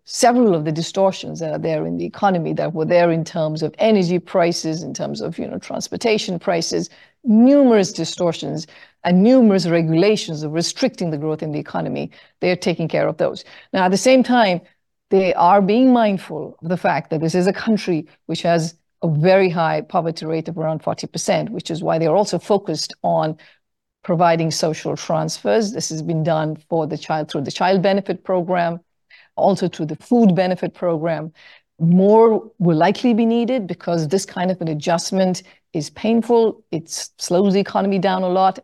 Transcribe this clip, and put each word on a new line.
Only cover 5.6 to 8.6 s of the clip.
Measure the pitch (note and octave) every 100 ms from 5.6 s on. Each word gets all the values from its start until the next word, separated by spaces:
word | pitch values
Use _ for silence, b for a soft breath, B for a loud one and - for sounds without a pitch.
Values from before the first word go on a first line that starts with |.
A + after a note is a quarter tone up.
| - - - - A3+ G#3+ - E3+
prices, | - E3+ E3+ F3 F3 b b b C4+
numerous | A3 B3 C#4+ C4 A3 F#3
distortions | - D#3+ - F3 D#3+ - D#3